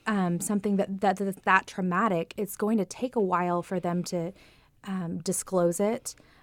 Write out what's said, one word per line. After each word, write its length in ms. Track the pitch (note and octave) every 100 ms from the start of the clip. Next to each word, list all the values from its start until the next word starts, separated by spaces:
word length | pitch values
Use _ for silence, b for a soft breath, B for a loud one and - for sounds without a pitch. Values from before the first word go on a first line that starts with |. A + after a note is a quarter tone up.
| A3+
um, 300 | G3+ F3+ E3+
something 360 | - G#3 G#3 G3
that, 240 | G3 G3
that, 160 | G3+ F#3+
that, 280 | G3 F#3
that 220 | - F#3+ -
traumatic, 680 | - F#3 F3 A3+ E3+ E3+ -
it's 200 | G3 -
going 220 | G#3 A3
to 60 |
take 320 | F3 - B3 A#3+
a 40 |
while 420 | F#3+ F3 F3 F3
for 160 | E3+ F#3
them 220 | F3 F3
to, 280 | E3 F3 E3 - b b b _
um, 340 | - F#3+ E3 F3+
disclose 600 | F#3+ - - F#3+ E3+ F3
it. 340 | G3+ A#3 - - b b